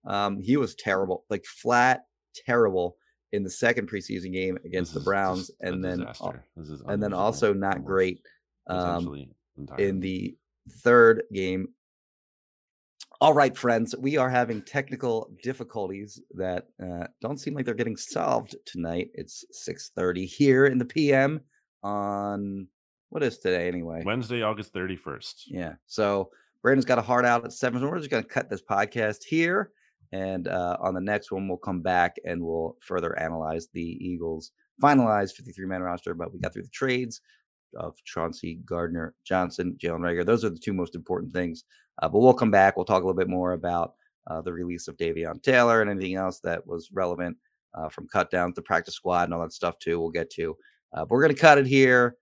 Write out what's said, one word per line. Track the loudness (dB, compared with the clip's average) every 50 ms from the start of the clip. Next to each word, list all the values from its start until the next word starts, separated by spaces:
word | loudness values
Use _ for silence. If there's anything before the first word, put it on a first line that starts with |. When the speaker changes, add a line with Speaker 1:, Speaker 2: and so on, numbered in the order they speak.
| _
Speaker 1:
Um, | -4 -2 0 0 0 -2 -4
he | 0 0 2
was | 2 2 -2 -6
terrible, | -8 -2 0 2 2 2 0 -2 -6 _ _
like, | -6 -6 -6
flat | -10 -16 -8 -2 2 4 6 6 4 4 2 -2 _ _ _ _ _ _
terrible | -18 -4 0 4 4 4 4 4 0 -2 -2 -4 _ _ _ _ _ _ _ -6
in | -6 -4
the | -6
second | -6 0 0 2 2 0 -4 -6
preseason | -8 -10 -8 -6 -8 -8 -8 -6
game | -6 -4 -4 -4 -4 -6 _
against | -6 -4 -4 -4 -4
Speaker 2:
This | -6
Speaker 1:
the | -6
Speaker 2:
is | -2
Speaker 1:
Browns, | 0 0 2 2 0 0 -2 -6
Speaker 2:
just | -10 -14 _ -8
a | -6
Speaker 1:
and | -6 -4 -4
then, | -4 -4 -6
Speaker 2:
disaster. | -6 -8 -10 -10 -10 -10 -10 -10 -16 _ _
This | -18 -16 -14
is | -14 -14 -8
Speaker 1:
and | -6 -4 -2 -2
then | -2 -2
Speaker 2:
unusable | 0 0
Speaker 1:
also | 0 0 2 2 2 2
not | 2 0 -2 -2
Speaker 2:
almost. | -2 -4
Speaker 1:
great, | -2 2 2 2 2 0 -6 _ -20 _ _ _ _ _ _ _
um, | -6 -4 -2
Speaker 2:
Potentially | -2 0 0 -2 -2 -4 -8 -10 -14 -16 -20 _ _ _ _
entirely. | -16 -16 -12 -4 -2 -2 0
Speaker 1:
in | 0 -2
the | -4 -4 -4 -4 -6 -8 -10 _ _ _ _ _ _ -20
third | -20 -2 4 8 10 10 10 10 8 6 2 -6 -4
game. | -2 -2 -2 -2 -2 -4 -8 _ _ _ _ _ _ _ _ _ _ _ _ _ _ _ _ _ _ _ _ _ _ _ _ _ _ -20 _ _ _
All | 6 6 8
right, | 8 6 4 2
friends, | 0 0 2 2 2 2 -2 -4 -4
we | -2 0 2
are | 2 2 2
having | 2 2 0 0 -2 -8 -8
technical | -6 -4 -4 -4 -4 -8 -6 -2 -2 -2 -2 -4 -6 -16 -10 -8
difficulties | -8 -8 -8 -10 -10 -8 -8 -6 -6 -6 -10 -12 -14 -18 -20 -20 _ -8
that, | -6 -4 -4 -4 -6 -8 _ _ _ -10
uh, | -10 -8 -8 -10 -10 _ _
don't | -8 -8 -8 -6
seem | -8 -8 -6
like | -4 -4
they're | -4 -2
getting | -2 -2 -4 -4
solved | -8 -10 -8 -6 -4 -2 0 0 -2 -2 -6 -18 -20 _
tonight. | -14 -10 -6 -6 -4 -4 -4 -6 -6 _
It's | -14 -14 -14 -14 -18 -18 _ -18
six | -14 -12 -12 -12 -12 -14 -14 _
thirty | -2 -2 -2 -2 -2 -6
here | -8 0 2 6 6 8 8 6
in | 6 4 2
the | -2
P | -2 0 0 2 4 4
M | 4 4 2 0 -4 _ _ _ _ _ _ _ _ -8
on, | -6 -4 -4 -4 -2 -4 -4 -4 -4 -4 -6 -6 -6 -8 -10 -12 -14 _ _ _ _ _ _ _ _
what | -6 -2 -2
is | -2 -2 -2
today | -2 -2 0 0 0 -2
anyway? | -4 -4 -6 -8 -8 -6 -4
Speaker 2:
Wednesday, | -4 -4 -4 -4 -4 -4 -2 -2
August | -2 -2 -4 -8 -10 _
thirty-first. | -6 -6 -4 -6 -8 -8 -12 -12 -12 -12 -16 -16 -16 -16
Speaker 1:
Yeah. | -12 -10 -8 -8 -8 -10 _ _
So | _ -2 0 0 2 2 0 -2 -4 _ _ _ _ _ _ _
Brandon's | 2 4 4 4
got | 2 2 0
a | 2
heart | 2 2 2 4
out | 4 2 2 0
at | -4 -8
seven. | -4 -4 -2 -2 -2
So | -4 -4
we're | -4 -6
just | -6 -2
gonna | -4 -4 -4
cut | -2 -4 -6 -4 -4
this | -8 -10 _
podcast | _ 0 0 0 0 0 -2 -2 -2 -2 -4 -6
here. | -2 0 0 2 2 0 0 -2 -4 _ _ _ _ _ _ _ _ -8
And, | -6 -4 -4 -4 -4 -4
uh, | -4 -4 -2 -2 -2 -4 -2
on | -2 -2 -2
the | -2
next | -2 -2 -2 -2 -4 -4 -8
one, | -6 -4 -6
we'll | -6
come | -6 -6 -6 -6 -4
back | 0 0 2 4 2 2 0 -6 -8
and | -6 -6 -4 -4
we'll | -4 -2 -4 -4 -4 -8 _
further | -12 -6 -4 -4 -2 -2 -4 -2
analyze | -4 -4 -4 -4 -6 -4 -6 -6 -8 -10 _
the | -8 -8
Eagles' | -8 -8 -8 -8 -8 -8 -6 -6 -6 -6 -8 -10 -16 _ _ _ _ _ _ 4
finalized | 6 6 6 4 4 2 2 0 -2 -6
fifty-three | -14 -18 -18 -14 -10 -8
man | -6 -6 -6 -4
roster, | -6 -6 -6 -8 -8 -8
but | -8 -8 -10 -8
we | -8
got | -8 -8 -8
through | -10 -14
the | -14
trades | -8 -6 -2 -2 -2 -2 -2 -6 -10 -16 _ _ _ _ _ _ _ _ _ _ -12
of | -10 -10 -10 -12 -14 _
Chauncey | -10 -6 -4 -4 -4 -6 -8 -10 -10 -10 -12 -10
Gardner-Johnson, | -8 -6 -4 -4 -4 -4 -6 -6 -8 _ _ _ -2 0 0 0 -2 -4 -4 -6 -6 -6 -4 -6
Jalen | -4 -4 -2
Reagor. | -2 -2 -2 0 2
Those | 2 2 2 2
are | -2
the | -6 -4
two | -6 -4 -4
most | -4 -4 -6 -8
important | -14 -8 -6 -6 -6 -6 -6 -4
things. | -4 -4 -4 -6 -10 -14 _ _ _ _ _ _ -4 -4
Uh, | 2
but | 4 8
we'll | 8 8 8
come | 8 4 4
back. | 6 6 6 6 6
We'll | 2 0
talk | 2 2 2 2
a |
little | 2 0 0
bit | 0 0
more | 0 -2 0 -2 -2
about, | -2 -4 -4 -2 -2 -4 -4 _ _ _ _ _ _ _
uh, | -10 -10 -8 -8
the | -8 -6
release | -6 -6 -6 -8 -8 -10 -14
of | -8 _
Davion | -4 -4 -2 -4 -6 -6 -8 -4 0
Taylor | 4 4 6 6 6 6 6
and | 4 2
anything | 0 -4 -4 -4 -2
else | -2 -2 -4 -4 -4
that | _ -4 -4 -4 -6
was | -8 -10 -10 -10 -8 -4
relevant, | -2 -2 -2 -2 -4 -4 -6 -6 _ _ _ _ _ _ _ _
uh, | -10 -10 -10
from | -10 -12 -16 -4
cut | 0 0 0 2
down | 0 0 0 0 -2
to | -8 -4
practice | 0 0 0 0 -2 -14
squad | -8 _ 0 0 0 0
and | 0 -2
all | -4
that | -6 -6 -8
stuff | -4 -4 -4 -4 _
too. | -4 -2 -2 -2
We'll | -2 -2
get | -2 -4 -4 -4 -6
to, | -6 -6 -6 -6 _ _ _ _ _ _ _ -8
uh, | -8 -4
but | 0
we're | 2 4 4
gonna | 4 4
cut | 8 8 10 10
it | 10 6
here. | 4 6 6 8 8 8 6 6 4 2 _